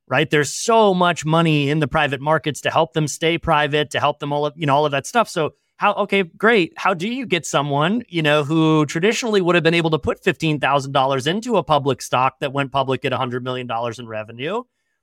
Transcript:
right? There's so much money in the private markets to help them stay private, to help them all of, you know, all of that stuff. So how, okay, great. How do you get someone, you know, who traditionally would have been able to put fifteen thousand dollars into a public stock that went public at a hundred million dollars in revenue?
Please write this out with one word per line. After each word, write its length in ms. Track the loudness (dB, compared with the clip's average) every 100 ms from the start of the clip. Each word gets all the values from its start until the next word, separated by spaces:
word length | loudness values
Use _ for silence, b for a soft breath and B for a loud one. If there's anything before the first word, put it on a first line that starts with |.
| -4
right? 220 | -2 2
There's 220 | 0 0
so 420 | -4 0 4 4
much 320 | 4 2 0 0
money 440 | 2 4 2 0
in 100 | 0
the 80 | 0
private 320 | 0 0 -2
markets 400 | -2 -2 -2 -4
to 80 | -2
help 240 | 0 0
them 140 | -2 -4
stay 300 | -2 -2 -2
private, 520 | 0 0 2 0 -2
to 100 | -2
help 180 | -2 -2
them 140 | -4
all 120 | -4 -4
of, 80 | -4
you 80 | 0
know, 100 | 2
all 100 | 2
of 60 |
that 160 | -2 -2
stuff. 220 | -2 0
So 240 | -2 -4 -6 _ _
how, 160 | 0
okay, 300 | 0 0 0
great. 500 | -2 0 2 4 2 -2
How 180 | -2
do 140 | 0 -4
you 180 | -6 -2
get 200 | -4 0
someone, 580 | -2 0 0 0 0 -2
you 140 | -2
know, 220 | 2 2
who 420 | 2 2 4 4 2
traditionally 560 | 0 0 0 0 2
would 140 | 2 2
have 80 |
been 100 | 2
able 160 | 2 2
to 100 | 0
put 240 | -2 -2
fifteen 360 | -2 0 -2 0
thousand 320 | 0 0 0
dollars 340 | 0 2 0 0
into 320 | -4 -2 -2
a 60 |
public 380 | 2 0 2 -4
stock 380 | -2 0 0 -2
that 120 | -4
went 180 | -4 -2
public 320 | -2 -2 -2 -2
at 80 |
a 40 | -4
hundred 260 | -4 -6
million 220 | -6 -6 -6
dollars 320 | -6 -6 -8
in 100 | -10
revenue? 560 | -10 -10 -10 -8 -8 -10 _ _ _